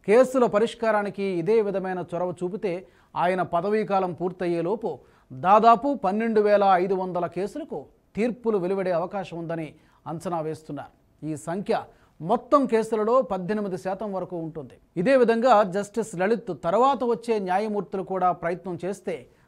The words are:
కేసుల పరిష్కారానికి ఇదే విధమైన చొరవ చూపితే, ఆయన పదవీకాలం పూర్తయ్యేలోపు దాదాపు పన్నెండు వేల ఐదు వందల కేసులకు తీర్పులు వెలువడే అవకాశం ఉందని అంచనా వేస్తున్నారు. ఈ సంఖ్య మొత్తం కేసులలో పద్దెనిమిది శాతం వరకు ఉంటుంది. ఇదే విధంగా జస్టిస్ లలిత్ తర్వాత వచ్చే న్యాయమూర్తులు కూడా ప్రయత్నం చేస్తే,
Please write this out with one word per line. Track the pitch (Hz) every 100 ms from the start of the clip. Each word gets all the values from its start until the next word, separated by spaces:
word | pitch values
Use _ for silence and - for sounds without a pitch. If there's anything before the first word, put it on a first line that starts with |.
| -
కేసుల | 226 254 262 233
పరిష్కారానికి | 202 226 - 226 214 208 196
ఇదే | 196 180 165 226
విధమైన | 202 190 185 185 170 170
చొరవ | 180 -
చూపితే, | 180 196 202 175 185 _ _ -
ఆయన | 170 185
పదవీకాలం | 170 170 190 214 196 196 185
పూర్తయ్యేలోపు | 156 180 175 175 170 170 220 208 135 _ _ _
దాదాపు | 131 165 214 226 233 285
పన్నెండు | 269 190 208 226 214
వేల | 208 202
ఐదు | 196 185 180
వందల | 185 185 180 170
కేసులకు | 170 196 294 320 185 131 _ _ -
తీర్పులు | 240 208 226 208
వెలువడే | 175 196 185
అవకాశం | 170 175 202 175 170
ఉందని | 165 165 151 - _ _ -
అంచనా | 160 - 165
వేస్తున్నారు. | 156 156 - 143 113 _ _ _ 151
ఈ | 151
సంఖ్య | - 180 202 185 - _ _ _
మొత్తం | 160 233 240 294 262
కేసులలో | 220 220 220 214 254
పద్దెనిమిది | 262 190 180 214 202 180
శాతం | 185 196 214
వరకు | 190 180 180
ఉంటుంది. | 165 156 127 - _ -
ఇదే | 185 269
విధంగా | 226 233 254 208
జస్టిస్ | 208 185 196 - 214 170
లలిత్ | 190 226 - 160
తర్వాత | 170 196 262 269
వచ్చే | 254 233 233 220
న్యాయమూర్తులు | 185 185 220 208 185 196
కూడా | 180 190 180
ప్రయత్నం | 175 170 175 185 175 175
చేస్తే, | 202 - 156 117 _